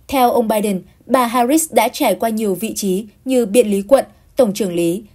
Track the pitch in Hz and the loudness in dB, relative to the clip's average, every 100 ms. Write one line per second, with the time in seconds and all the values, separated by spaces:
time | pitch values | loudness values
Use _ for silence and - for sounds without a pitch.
0 | - 269 240 240 220 214 208 185 - _ | -4 2 2 2 0 -2 -2 -4 -8 _
1 | - 254 240 247 240 320 - 233 226 - | -2 0 0 0 0 0 0 0 0 0
2 | 254 185 226 220 214 175 220 208 196 185 | -2 0 -2 -2 -4 -4 -6 -4 -4 -4
3 | 226 _ 262 254 214 240 214 202 196 269 | -6 _ -2 0 2 2 2 -2 2 2
4 | - _ _ - 233 190 196 170 170 190 | 2 _ _ 0 0 0 -4 -2 -2 -2
5 | 220 | -8